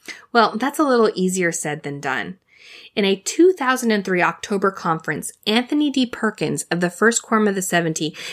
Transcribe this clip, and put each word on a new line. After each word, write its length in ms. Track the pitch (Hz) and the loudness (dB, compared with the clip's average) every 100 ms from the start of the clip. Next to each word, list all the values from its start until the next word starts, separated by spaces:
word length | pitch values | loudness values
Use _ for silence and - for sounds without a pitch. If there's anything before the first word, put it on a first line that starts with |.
| - - - | -20 -18 -2
Well, 240 | 240 214 214 | 2 2 2
that's 220 | 262 - | -4 0
a 40 | |
little 280 | 294 247 214 | 2 4 2
easier 380 | 175 185 185 175 | 2 0 0 -2
said 320 | 165 156 147 | -2 -6 -6
than 160 | 147 143 | -8 -6
done. 380 | 143 127 101 185 _ _ - - - - | -4 -4 -6 -10 _ _ -20 -20 -10 -2
In 100 | 196 | 0
a 100 | 190 | 0
two 380 | - - 359 | -2 4 4
thousand 380 | 370 254 254 240 | 4 0 0 2
and 120 | 214 | 0
three 200 | 190 180 | 0 2
October 480 | 165 170 - 196 196 | 2 0 -4 0 0
conference, 640 | 196 180 156 - 151 - - - | -2 -2 -4 -4 -8 -8 -8 -2
Anthony 460 | 226 247 302 294 | 0 0 0 0
D. 140 | 269 240 | 0 -2
Perkins 560 | - 220 208 156 143 - | -2 -4 -2 -4 -4 -4
of 80 | 175 | -2
the 100 | 175 | -2
First 320 | - 220 226 | 2 2 2
Quorum 260 | - 220 208 | 0 2 2
of 80 | 196 | 0
the 60 | |
Seventy 540 | 185 175 170 160 156 - - | 0 0 0 -2 -4 -6 -14